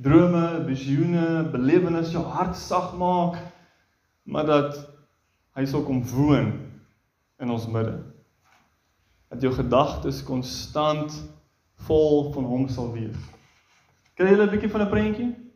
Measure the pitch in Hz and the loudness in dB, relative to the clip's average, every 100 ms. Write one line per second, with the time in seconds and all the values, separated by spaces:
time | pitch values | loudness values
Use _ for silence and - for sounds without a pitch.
0 | 135 165 175 170 170 156 135 131 135 143 | 6 6 6 4 0 -2 -4 -4 -2 0
1 | 170 170 165 165 139 127 131 180 170 165 | 2 2 0 0 -2 0 4 4 4 0
2 | 165 135 - 170 180 - - 180 180 180 | -2 -4 -4 -4 -4 -6 -4 -4 -4 -4
3 | 180 180 175 - - - _ _ _ _ | 0 2 0 -2 -10 -18 _ _ _ _
4 | _ _ - 143 151 147 143 - - - | _ _ -8 -2 2 2 2 -6 -14 -20
5 | _ _ _ _ _ 135 139 147 139 127 | _ _ _ _ _ -6 -4 -2 -2 -2
6 | 107 123 147 131 107 - - - _ _ | -2 0 4 4 2 -4 -10 -18 _ _
7 | _ _ _ - 123 117 110 113 110 - | _ _ _ -10 -6 -4 -4 -4 -4 -6
8 | - - _ _ _ _ _ _ _ _ | -12 -20 _ _ _ _ _ _ _ _
9 | _ _ - 120 127 127 120 123 143 - | _ _ -16 -2 -2 0 2 4 2 0
10 | 139 139 - 127 123 - - 151 151 151 | -6 -6 -6 -6 -6 -10 -8 -2 0 0
11 | 151 - - - _ _ _ - - 156 | -4 -10 -16 -20 _ _ _ -12 0 2
12 | 151 147 139 143 123 127 135 127 117 113 | 4 4 0 -4 -2 -2 -2 -4 -6 -6
13 | 110 110 - - _ _ _ _ _ _ | -8 -10 -14 -20 _ _ _ _ _ _
14 | _ - 190 202 202 208 214 214 196 208 | _ 2 6 6 6 2 -2 0 0 0
15 | 214 214 240 - - | 0 -2 -4 -6 -14